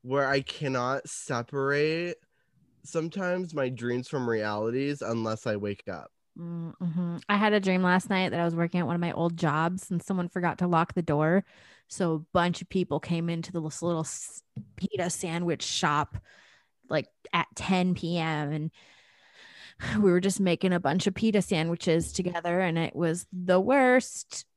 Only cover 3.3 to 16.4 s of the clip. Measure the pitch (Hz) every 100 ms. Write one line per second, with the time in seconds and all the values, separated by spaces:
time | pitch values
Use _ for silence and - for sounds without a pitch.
3.3 | 180 180 151 131 123 120 123 127 143 120
4.3 | 113 107 104 110 123 139 143 104 117 110
5.3 | 110 123 104 104 101 - 85 - _ _
6.3 | - 170 170 165 - 180 160 175 170 -
7.3 | 202 214 208 190 185 180 185 - 190 185
8.3 | 170 170 165 170 180 156 170 170 - 170
9.3 | 165 165 147 165 185 - 175 - 190 175
10.3 | 185 175 - 180 170 170 - 165 147 156
11.3 | 185 - - - - _ - 175 160 160
12.3 | 180 175 170 - 190 180 143 - 170 170
13.3 | 165 160 180 156 - 170 165 156 - -
14.3 | - _ - - - 180 - 175 - 175
15.3 | 170 175 151 - - 156 147 - - -
16.3 | -